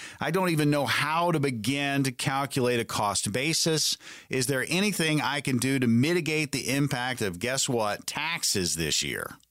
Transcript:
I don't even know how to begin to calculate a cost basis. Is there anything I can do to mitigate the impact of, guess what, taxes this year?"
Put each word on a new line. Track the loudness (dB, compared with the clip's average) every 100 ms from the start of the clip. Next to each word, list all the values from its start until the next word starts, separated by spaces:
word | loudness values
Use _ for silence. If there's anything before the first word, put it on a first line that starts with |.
| -16 -6
I | -2
don't | 0 0
even | 2 2
know | 2
how | 0 0 0 0 2
to | 2
begin | 0 -2 -2 0 0 0
to | 0
calculate | -2 -2 -2 -2 2 2 2
a |
cost | 0 0 0 0 -2
basis. | -2 0 2 2 2 0 -4 -8 -20 -4
Is | -2 0
there | 0 0
anything | 0 0 2 2 2
I | 0 -2
can | 0 0
do | 2 2
to | 4
mitigate | 4 4 2 0 -2 -2
the | -4 -2
impact | 0 0 0 -2 -2
of, | -4 -2
guess | -4 -2 0
what, | 0 0 -2
taxes | -6 -6 -4 -2 -2 0 0
this | -2 0 0
year?" | -2 -6 -8 -12 _